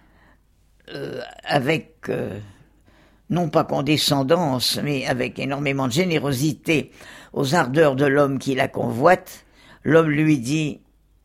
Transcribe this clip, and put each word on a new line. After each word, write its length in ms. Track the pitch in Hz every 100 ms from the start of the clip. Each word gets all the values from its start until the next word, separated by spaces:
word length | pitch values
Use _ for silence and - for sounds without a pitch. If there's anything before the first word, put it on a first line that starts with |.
| _ _ _ _ _ _ _ _ -
euh, 260 | 143 139 123 - -
avec, 640 | - 151 127 160 - _ -
euh, 320 | 117 120 104 104 - _ _ _ _ _ _ -
non 220 | 165 160
pas 140 | 160
condescendance, 1160 | - 143 143 147 - 139 131 170 160 127 - -
mais 220 | 147 139
avec 340 | 123 127 127 -
énormément 500 | 135 139 143 139 131
de 40 |
générosité 1000 | 127 185 156 135 127 151 - - 151 - - - - -
aux 200 | - 139
ardeurs 420 | 170 123 147 151 131
de 100 | 143
l'homme 320 | 139 139 135
qui 160 | 131
la 120 | 131 131
convoite, 800 | 120 117 117 160 180 - - _ _ - -
l'homme 240 | 127 160 160
lui 300 | 143 156 147
dit, « 420 | 117 156 151 - _ _ _ _